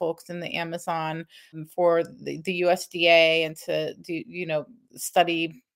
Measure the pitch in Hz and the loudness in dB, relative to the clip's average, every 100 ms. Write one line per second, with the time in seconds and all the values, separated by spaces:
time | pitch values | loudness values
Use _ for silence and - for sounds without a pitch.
0 | 165 165 - 175 160 170 165 170 - 165 | -6 -6 -12 -12 -8 -8 -8 -8 -6 -6
1 | 156 160 165 - _ 160 156 - 175 165 | -6 -8 -12 -20 _ -16 -8 0 2 2
2 | - 135 139 147 175 175 175 185 - 175 | 0 -8 -12 -8 -6 0 2 0 -2 2
3 | 170 165 160 165 160 160 - 156 156 - | 6 8 6 4 0 -6 -4 -4 -4 -8
4 | - 165 - 175 165 151 - - _ - | -10 -10 -10 -10 -6 -6 -6 -16 _ -14
5 | - 185 170 165 165 - _ | -2 2 2 0 -4 -8 _